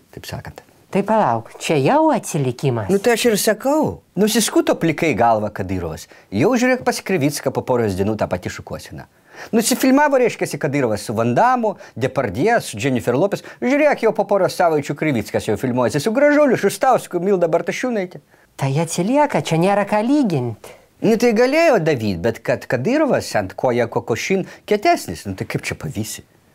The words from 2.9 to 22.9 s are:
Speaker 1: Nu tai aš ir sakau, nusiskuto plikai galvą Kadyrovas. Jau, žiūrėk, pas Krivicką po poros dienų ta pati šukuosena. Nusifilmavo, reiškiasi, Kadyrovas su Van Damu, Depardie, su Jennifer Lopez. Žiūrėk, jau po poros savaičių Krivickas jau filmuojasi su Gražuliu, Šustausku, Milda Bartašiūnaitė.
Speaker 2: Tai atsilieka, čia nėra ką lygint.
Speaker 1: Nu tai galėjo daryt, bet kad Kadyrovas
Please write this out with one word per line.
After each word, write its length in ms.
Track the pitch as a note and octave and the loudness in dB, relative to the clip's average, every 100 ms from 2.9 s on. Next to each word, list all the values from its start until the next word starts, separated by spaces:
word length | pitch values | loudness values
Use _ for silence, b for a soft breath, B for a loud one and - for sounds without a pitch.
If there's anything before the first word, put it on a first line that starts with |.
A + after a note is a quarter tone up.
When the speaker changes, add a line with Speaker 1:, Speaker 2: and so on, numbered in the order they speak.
Speaker 1:
Nu 60 | G3 | 0
tai 140 | A#3+ A#3 | 2 0
aš 140 | A#3+ | 0
ir 60 | G#3 | 0
sakau, 640 | A3+ G#3 C4 D#4 G#3 C#3+ _ F3+ | 0 0 0 0 0 -4 _ 0
nusiskuto 540 | G#3+ A3+ - E4 E4 - | 2 2 2 0 0 0
plikai 380 | E3 D3 E3 A2 | 0 0 0 2
galvą 320 | A#2 A2 G#2 - | 2 2 0 -6
Kadyrovas. 540 | F#2 F#2 E2+ D2+ - B B G#2 | -6 -4 -6 -8 -14 B B 0
Jau, 140 | F#3 B3 | 2 2
žiūrėk, 220 | B3+ B3+ | 2 2
pas 140 | B3 A3+ | 0 -4
Krivicką 540 | - F#3 C#3+ C#3+ C3 A#2 | -2 0 0 -2 -4 -4
po 60 | |
poros 320 | A2 B2 A2 F#2 | -2 0 0 0
dienų 220 | G2+ G#2+ | -2 -2
ta 80 | F#2 | -4
pati 240 | F#2 - | -4 -6
šukuosena. 540 | - - D#2+ - C#2+ - B B B B A3+ | -12 -12 -16 -14 -18 -18 B B B B 0
Nusifilmavo, 640 | A3 A#3 C4 C4+ D4+ C4+ | 0 2 4 4 4 4
reiškiasi, 400 | A#3 - E3+ D3 | 2 0 -6 -2
Kadyrovas 460 | D3 C#3 A#2+ G#2 - | -2 0 0 -2 -4
su 80 | A2 | -2
Van 160 | A#2+ | 0
Damu, 460 | B2 A#3+ B3+ A3 - B A2+ | 4 4 2 0 -4 B -6
Depardie, 640 | B2+ C#3+ B2 G2 G3+ A#3 | -4 -2 -4 0 0 0
su 160 | - G#2 | -2 -4
Jennifer 400 | C3+ B2 - B2+ | -2 0 0 0
Lopez. 240 | G3+ F3 B B | 0 -2 B B
Žiūrėk, 400 | A#3+ C#4+ D4+ G#3+ | 0 2 2 2
jau 80 | A3 - | 0 0
po 80 | G3 | 0
poros 300 | G3+ E3 - | 2 0 2
savaičių 380 | F3 D3+ C#3+ C#3+ | 2 2 -2 -2
Krivickas 480 | D#3 A#2 G2+ G#2+ - | 0 0 -2 -4 -2
jau 80 | G2+ | -2
filmuojasi 480 | B2+ A#2+ B2+ D3 | -2 0 0 0
su 80 | A3+ | 0
Gražuliu, 480 | A#3 D4 D4 C#4+ G3 | 2 4 4 4 2
Šustausku, 640 | G3 - C4 A3 - F3 | 0 0 2 2 0 -4
Milda 240 | F#3+ F#3+ E3 | 0 2 2
Bartašiūnaitė. 720 | E3+ F3+ - B3+ A3 F3+ D#3 b b b - | 0 -2 -4 -4 -4 -6 -10 b b b -6
Speaker 2:
Tai 140 | C3+ C#3 | -2 0
atsilieka, 560 | D#3+ - F#3+ C#4 C#4+ F3 - | -2 -2 0 2 2 0 0
čia 140 | D#3+ | 0
nėra 240 | F#3 G3+ G3+ | 2 2 0
ką 160 | G#3+ | 0
lygint. 680 | A#3 D4 A#3 D3 A#2+ G#2+ B B B _ F#3+ | 2 2 2 0 -2 -6 B B B _ 2
Speaker 1:
Nu 80 | A3 | 4
tai 160 | A#3+ G#3+ | 2 4
galėjo 400 | B3+ D#4 E4 A3 | 2 4 4 4
daryt, 400 | D#3+ C3 G#2+ E2+ | 2 0 -2 -2
bet 240 | F2 - | -2 -2
kad 240 | - A#2+ - | -4 -4 -2
Kadyrovas 640 | B2+ D3 | -2 0